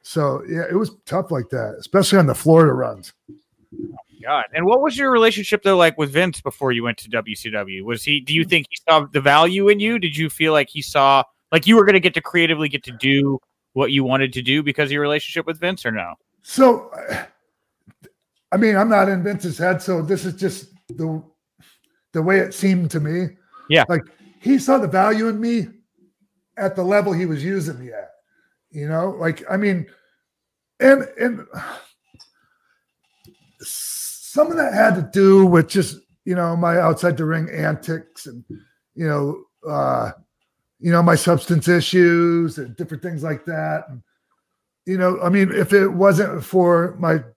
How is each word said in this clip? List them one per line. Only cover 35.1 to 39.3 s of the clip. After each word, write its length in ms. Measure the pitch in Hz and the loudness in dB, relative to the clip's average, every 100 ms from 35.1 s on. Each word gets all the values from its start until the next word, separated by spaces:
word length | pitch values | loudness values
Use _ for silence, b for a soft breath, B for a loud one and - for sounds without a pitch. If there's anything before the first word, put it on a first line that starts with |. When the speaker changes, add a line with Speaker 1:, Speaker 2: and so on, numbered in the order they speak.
Speaker 1:
do 340 | 196 196 196 190 | 4 6 8 8
with 220 | 175 - | 4 2
just, 280 | 196 160 - _ _ - | -2 -4 -8 _ _ -6
you 80 | |
know, 220 | 180 170 170 | -4 -2 -2
my 220 | 175 170 | 0 2
outside 380 | 165 160 180 160 | 2 2 -2 -2
the 80 | |
ring 240 | 160 160 160 | -4 -4 -6
antics 800 | 160 156 151 - 160 - - 147 | -4 -4 -4 -8 -10 -12 -20 -20
and, 180 | 120 - 104 B B _ | -20 -20 -20 B B _
you 140 | - 160 | -6 -4
know, 360 | 147 143 | -2 -4